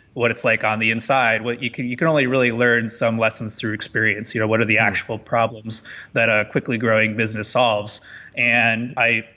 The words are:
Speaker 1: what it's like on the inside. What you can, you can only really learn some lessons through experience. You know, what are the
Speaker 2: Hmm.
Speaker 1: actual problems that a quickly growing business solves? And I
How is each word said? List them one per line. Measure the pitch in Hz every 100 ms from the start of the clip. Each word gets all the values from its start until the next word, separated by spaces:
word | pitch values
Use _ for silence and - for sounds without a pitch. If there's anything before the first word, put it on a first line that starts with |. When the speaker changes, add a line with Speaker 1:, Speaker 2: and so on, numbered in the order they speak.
| _
Speaker 1:
what | - 117
it's | 110 120
like | 110
on | 110 107
the | 110
inside. | 113 - 135 117 110
What | 120 120
you | 131
can, | - 123
you |
can | - 165
only | 151 127
really | 131 120
learn | 117 120 117 113
some | - 117 113
lessons | 110 - 107 -
through | 110
experience. | 107 - 113 110 107 -
You | 113
know, | 110
what | 110
are |
the | 117 110
Speaker 2:
Hmm. |
Speaker 1:
actual | 104 98 - 110
problems | - 117 113 110 110 - - - -
that | 120 113
a | 107 104
quickly | 135 - 117
growing | 117 110 110 107
business | 110 107 104
solves? | 127 120 104 107 - - - -
And | - 120 120 117 113 123 127
I | 117 113 -